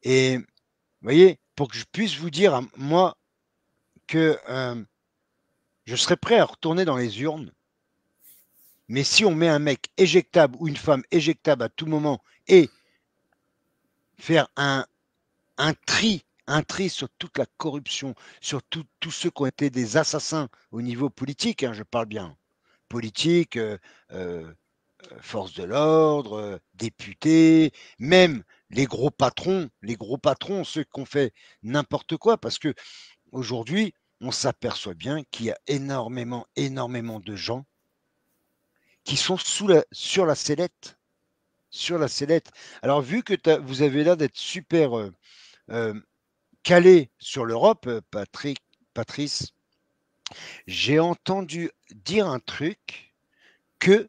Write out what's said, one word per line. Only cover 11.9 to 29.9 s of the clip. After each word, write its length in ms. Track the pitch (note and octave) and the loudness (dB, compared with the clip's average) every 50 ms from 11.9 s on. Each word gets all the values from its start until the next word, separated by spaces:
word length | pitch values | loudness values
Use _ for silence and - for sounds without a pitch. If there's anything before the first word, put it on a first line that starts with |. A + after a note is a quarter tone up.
| D#3 D3+ D3+ D3+ C#3 A#2 _ _ _ _ _ - | -4 -2 -2 -2 -4 -4 _ _ _ _ _ 6
et 220 | F#3+ F#3 D#3+ B2+ _ _ _ _ _ _ _ _ _ _ _ _ _ _ _ _ _ _ _ _ _ _ _ _ _ _ _ _ _ _ | 8 8 8 6 _ _ _ _ _ _ _ _ _ _ _ _ _ _ _ _ _ _ _ _ _ _ _ _ _ _ _ _ _ _
faire 300 | - - D#3+ D#3+ C3+ - _ | -4 0 2 2 2 2 _
un, 300 | - C#3 C#3+ C3+ C3+ - _ _ _ _ _ _ _ _ _ _ _ _ _ _ - | -4 -2 -2 0 -2 -4 _ _ _ _ _ _ _ _ _ _ _ _ _ _ -2
un 160 | C3+ D#3 D#3 _ _ | -2 -2 -2 _ _
tri, 400 | - - - F#3+ A3+ G#3 D#3 _ _ _ _ _ - | -4 -2 0 0 0 -2 -2 _ _ _ _ _ -2
un 160 | C#3 D#3 D3 | -2 -2 -2
tri 260 | _ - - G3 F3+ | _ -6 -6 -6 -6
sur 180 | - - - B2 _ _ | -4 -8 -12 -12 _ _
toute 200 | - E3 _ - | -16 -10 _ -6
la 80 | B2+ - _ _ | -6 -6 _ _
corruption, 580 | - D#3 C3+ D3 C3 - - - C#3 C3+ A#2+ _ - - - - | -8 -8 -8 -8 -10 -10 -10 -8 -8 -10 -12 _ -18 -20 -20 -16
sur 200 | - - D3+ C3+ - | -10 -8 -8 -8 -8
tout, 220 | _ - D#3+ D#3 _ _ _ | _ -12 -12 -12 _ _ _
tous 120 | - E3+ | -12 -10
ceux 180 | D3 - - F3 | -10 -6 -6 -6
qui 120 | - - | -4 -2
ont 60 | C#3+ C3 | -4 -4
été 220 | - - D3 C#3+ | -2 -2 -4 -2
des 280 | B2 B2+ B2 A2 A2 D#3 | -2 -2 -4 0 0 0
assassins 520 | D#3 - - D3+ - - D#3 D#3+ D3 A#2+ _ _ _ _ | 0 0 -4 -6 -6 -6 -6 -6 -6 -6 _ _ _ _
au 100 | - A2+ | -12 -10
niveau 280 | A#2 B2 A#2+ A#2 C3+ C#3+ | -8 -8 -4 -4 -4 -6
politique, 540 | - - B2+ - C#3 _ - A#3 A3 - - | -4 -6 -8 -8 -8 _ -4 -4 -4 -2 -4
hein, 100 | B2 A2+ | -6 -6
je 100 | G#2 G#2+ | -8 -14
parle 220 | _ - A#2+ A2+ | _ -4 -4 -4
bien, 300 | A2 G#2+ A2 F#2+ E2+ D2 _ _ _ _ _ _ _ _ _ _ _ | -4 -8 -10 -12 -12 -16 _ _ _ _ _ _ _ _ _ _ _
politique, 680 | - A#2+ A#2 A2 - - - D#3+ E3+ F3 E3 _ - A#2+ | -10 -8 -8 -8 -8 -4 0 2 2 2 2 _ -4 -8
euh, 200 | A2+ G#2+ G#2+ G2 _ _ _ _ _ _ | -6 -6 -8 -10 _ _ _ _ _ _
euh, 400 | - F#2 F#2 F2 F2 E2+ D#2+ D#2+ D#2+ _ _ _ _ _ _ _ _ _ - - - A1 | -12 -10 -10 -8 -8 -10 -12 -14 -20 _ _ _ _ _ _ _ _ _ -20 -20 -20 -20
force 320 | - - - A2 F#2+ F#2 - | -20 -10 -10 -8 -8 -8 -10
de 100 | - F#2 | -12 -10
l'ordre, 680 | F2 G#2+ C3+ D3+ D#3 D#3+ D#3+ D#3+ D#3 D3+ D3 C3+ G#2+ G#2 | -4 -2 0 2 4 4 4 4 4 2 0 -4 -6 -10
euh, 240 | G#2+ G#2+ G#2 G2 F2 _ _ _ | -10 -8 -10 -10 -12 _ _ _
députés, 1000 | _ A2+ A2+ - _ - - F#2+ _ - D#3 D#3+ D#3+ E3 D#3+ D#3+ D#3+ D#3+ D3 _ - - - _ _ | _ -8 -8 -8 _ -20 -20 -18 _ 0 4 6 8 8 8 8 6 6 4 _ -8 -20 -20 _ _
même 440 | A2 D3 F3+ F#3 F#3 F3 D3+ A#2 F2+ _ _ _ _ _ | -2 4 6 6 6 6 4 -4 -10 _ _ _ _ _
les 140 | - A2+ C#3 | -2 -2 -2
gros 260 | B2 - A2 A#2+ D3 | -2 0 -2 -2 -2
patrons, 580 | - _ C#3 B2 - - - E3+ F#3+ F#3+ E3 B2 _ _ | 0 _ 0 0 0 -2 -4 -2 -2 -2 -2 -6 _ _
les 140 | - G2+ | -10 -10